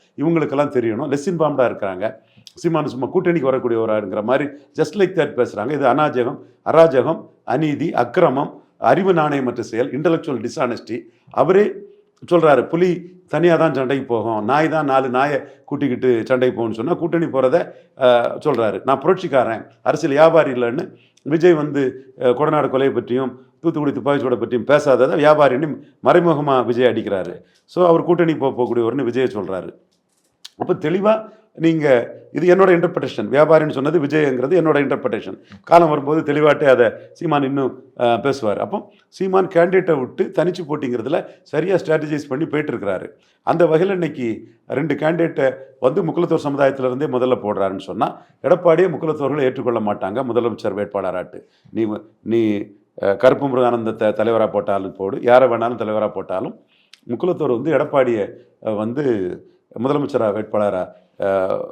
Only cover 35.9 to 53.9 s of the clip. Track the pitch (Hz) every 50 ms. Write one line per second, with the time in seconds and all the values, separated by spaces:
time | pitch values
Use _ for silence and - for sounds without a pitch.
35.9 | 151 147 135 139 156 160 151 143 143 151 151 147 143 147 151 139 127 117 120 107
36.9 | - - - - - - 175 160 147 143 139 131 139 139 135 120 - - - -
37.9 | _ - 123 120 120 113 - 139 127 - 110 104 95 92 107 107 190 208 - -
38.9 | _ _ _ _ _ - 185 190 185 196 185 - - 170 170 190 180 190 151 165
39.9 | 160 135 127 - - - 190 - - 160 156 180 175 185 175 139 151 143 139 123
40.9 | 120 113 107 127 160 190 175 - - _ _ _ - 151 180 190 190 165 - 151
41.9 | 156 156 151 147 156 143 143 - 170 156 160 147 131 151 147 143 123 107 104 98
42.9 | 92 90 - - - _ _ _ _ _ _ - 143 170 175 156 160 160 185 196
43.9 | 196 180 165 147 - 131 123 113 104 - - - _ _ _ - 120 131 165 151
44.9 | - - 151 156 175 165 165 160 - 160 143 131 127 - - - _ _ 123 131
45.9 | 151 196 175 160 139 175 175 160 165 156 - 147 139 139 139 135 135 - 127 127
46.9 | 127 131 151 139 127 120 127 127 123 - - 104 104 95 98 95 98 95 - 101
47.9 | 90 104 143 175 - - - _ _ _ - 135 180 175 175 170 160 165 190 180
48.9 | 151 123 165 160 151 151 143 131 143 151 135 131 - 131 110 123 117 113 107 101
49.9 | 101 - 101 95 104 131 135 123 110 120 120 117 - - - 107 95 104 104 101
50.9 | - 98 95 92 87 90 85 - - 87 - _ _ _ _ _ - 110 113 104
51.9 | 107 101 - - _ _ _ 104 113 117 110 107 104 98 - - - _ _ _
52.9 | _ - - 98 98 - - 131 147 - 143 139 123 131 123 120 120 117 110 110